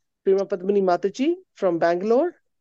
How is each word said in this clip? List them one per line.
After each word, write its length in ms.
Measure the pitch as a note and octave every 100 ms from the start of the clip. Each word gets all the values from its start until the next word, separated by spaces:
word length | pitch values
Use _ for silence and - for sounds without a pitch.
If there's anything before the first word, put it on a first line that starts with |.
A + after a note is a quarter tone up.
| _ _
Prema 220 | - F#3+ G3
Padmini 360 | G3 F#3 G3+
Mataji 520 | F#3+ F3 G3+ G3 C#4 F4+ _
from 240 | - F#3+ E3+
Bangalore, 560 | E3+ F3 G#3 A#3 E4+ - _ _